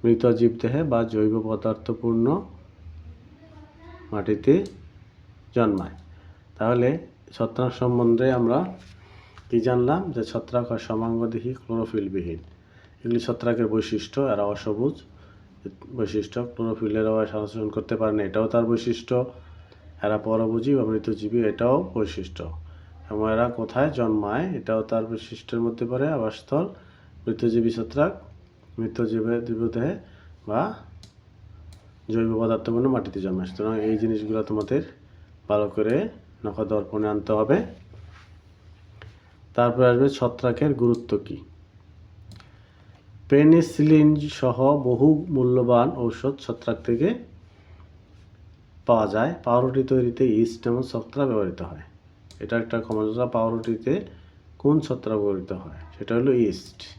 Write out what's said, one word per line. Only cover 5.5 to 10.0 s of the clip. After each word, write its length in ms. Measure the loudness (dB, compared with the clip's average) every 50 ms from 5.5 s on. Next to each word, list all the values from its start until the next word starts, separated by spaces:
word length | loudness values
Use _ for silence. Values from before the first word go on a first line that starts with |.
| 0
জন্মায়। 360 | 2 2 2 2 -2 -4 -8 -12 -16 -20 -20 -20 -20 -20 -20 -20 -20 -20 _ -6 -2
তাহলে 400 | 0 0 2 2 2 2 0 -2 -6 -14 -20 _ -20 -20
ছত্রাক 400 | -6 -6 -6 -4 -2 -2 -2 -2 -2
সম্বন্ধে 580 | -2 -2 0 2 2 2 2 2 4 2 2
আমরা 420 | 2 2 2 2 2 0 0 -2 -8 -14 -18 -20 -20 -20 -20 -20 -20 -20 -20 -20 -20 -20 -10 -2
কি 100 | 0 0
জানলাম? 520 | 2 2 2 2 2 2 0 -2